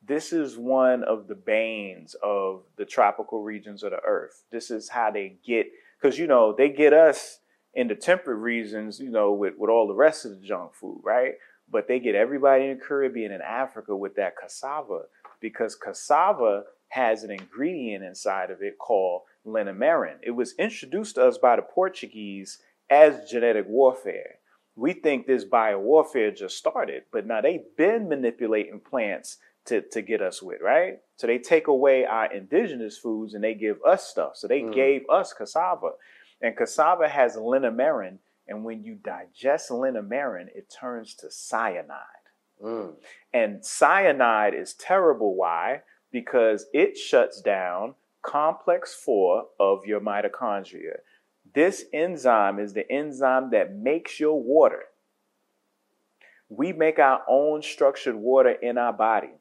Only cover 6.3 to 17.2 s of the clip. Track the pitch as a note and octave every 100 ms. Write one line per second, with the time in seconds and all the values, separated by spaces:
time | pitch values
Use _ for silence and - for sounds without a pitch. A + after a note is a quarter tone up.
6.3 | B2+ A2 G#2+ C#3 C#3 D3+ D3+ D#3+ C#3 -
7.3 | - _ _ _ - A#2+ G#2+ - F#3 F3+
8.3 | A2 A#2 A#2 G#2 G#2+ G#2+ G#2 C3+ A2+ G#2
9.3 | G2+ G2+ F#2+ G#2+ A2+ G#2+ G2+ D3+ D#3 A#2
10.3 | F#2+ G2 F#2+ E2+ _ F#2+ G2 - A#2 C3
11.3 | - _ _ _ - - B2+ A#2+ G2+ A2+
12.3 | C#3 C#3 C3+ C3+ C3+ - C#3 C3 B2 G#2+
13.3 | G2 D2 A2+ C3 A2+ G#2 G2 G2 - F#2+
14.3 | - - - C3+ D3 C3 F2+ E2 _ -
15.3 | _ A2+ - A2+ - G2 - - D3 F#3
16.3 | C#3 A2+ G2+ G#2 _ _ C3 B2 A2